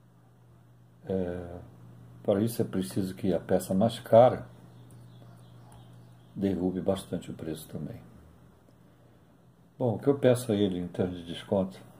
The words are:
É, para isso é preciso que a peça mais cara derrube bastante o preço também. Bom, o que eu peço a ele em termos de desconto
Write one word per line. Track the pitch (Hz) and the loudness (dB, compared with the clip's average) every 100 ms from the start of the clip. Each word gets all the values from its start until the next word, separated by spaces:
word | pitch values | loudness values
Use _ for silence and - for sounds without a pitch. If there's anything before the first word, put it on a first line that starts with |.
| _ - - - - - - - - - - | _ -20 -20 -20 -20 -20 -20 -20 -20 -14 -4
É, | 95 90 87 87 87 - - - - - - | -2 -2 -6 -10 -14 -16 -20 -20 -20 -20 -6
para | - 101 | 0 2
isso | 113 117 | 0 0
é | 110 | -2
preciso | 95 92 - 95 92 | -2 -4 -2 -4 -2
que | 98 | -2
a | 85 | 0
peça | - 92 - | 2 0 2
mais | 95 117 - | 2 2 0
cara | - 113 123 - - - - - - - - - - - - - - - - - - - - - | 6 8 8 6 -6 -18 -20 -20 -20 -20 -20 -20 -20 -20 -20 -20 -20 -20 -20 -20 -20 -20 -18 -4
derrube | 98 87 92 92 | -2 0 -2 -2
bastante | 95 95 - 87 - | -2 -2 -4 -8 -8
o | |
preço | - 80 76 - | -10 -10 -10 -10
também. | - 73 - - - - - - - _ - - - - - - - - - - - | -10 -10 -12 -18 -20 -20 -20 -20 -20 _ -20 -20 -20 -20 -20 -20 -20 -20 -20 -16 -2
Bom, | 127 101 | -2 0
o | |
que | - | 0
eu | 143 | 4
peço | 127 120 - | 4 4 2
a | 104 | 2
ele | 101 90 | 2 0
em | 87 | -4
termos | - 92 90 | -4 -4 -4
de | 85 | -10
desconto | 82 - 101 95 - - | -12 -2 0 0 -6 -20